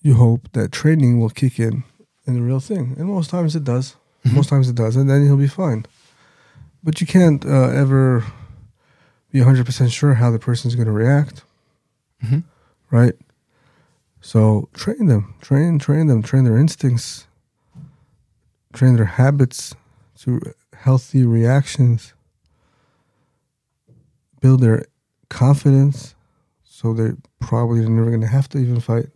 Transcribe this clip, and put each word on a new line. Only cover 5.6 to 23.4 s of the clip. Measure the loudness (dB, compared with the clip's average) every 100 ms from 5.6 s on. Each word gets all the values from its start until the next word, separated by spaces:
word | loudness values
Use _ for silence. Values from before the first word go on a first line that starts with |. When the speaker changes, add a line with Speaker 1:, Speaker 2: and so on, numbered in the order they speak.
| -4 -4 -8 _ _ _ _ _ _ _ -20 _
Speaker 1:
But | -8 -6
you | 0
can't, | 4 4 2
uh, | 0 2 2
ever | 0 0 2 2 0 -4 -12 -20 -20 -20 _ _ _ _ _ _
be | 2
a |
hundred | 4 4 2
percent | -2 -2
sure | 0 0
how | 2 2
the | 0
person's | -4 -4 -4 -4
gonna | -2
react. | 0 2 0 0 -8 _ _ _ _ _ _ _ _
Speaker 2:
Mm-hmm. | -4 -4 -4 _ _ _ _
Speaker 1:
Right? | 2 2 0 _ _ _ _ _ _ _ _ _ _
So | -4 0 2 0 -4
train | -12 -10 -2
them, | 0 0 -2 -14
train, | -4 -2 0 -2
train | -2 -2 0
them, | 0
train | 0 0
their | 2 2
instincts, | 0 0 -2 -2 -6 -18 -20 _ _ _ _ -20 -20 _ _ _ _ _ _ _ _
train | 0 2 4
their |
habits | 2 2 2 2 -2 -2 -16 -18 _ _ _ _
to | -8 -6 -8 -18 _
healthy | -8 0 0 0 0 2
reactions, | 2 2 0 -2 0 0 0 -6 _ _ _ _ _ _ _ _ _ _ _ _ _